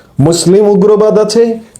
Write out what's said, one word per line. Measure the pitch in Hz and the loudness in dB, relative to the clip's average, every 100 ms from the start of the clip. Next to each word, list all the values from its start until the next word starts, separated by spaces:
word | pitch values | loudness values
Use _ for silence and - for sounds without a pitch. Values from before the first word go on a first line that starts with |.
| _ - | _ -4
মুসলিম | 147 170 170 196 208 | -2 0 0 0 2
উগ্রবাদ | 202 202 208 214 208 | 0 0 0 0 0
আছে, | 214 226 233 226 - - | -2 0 -2 -4 -12 -10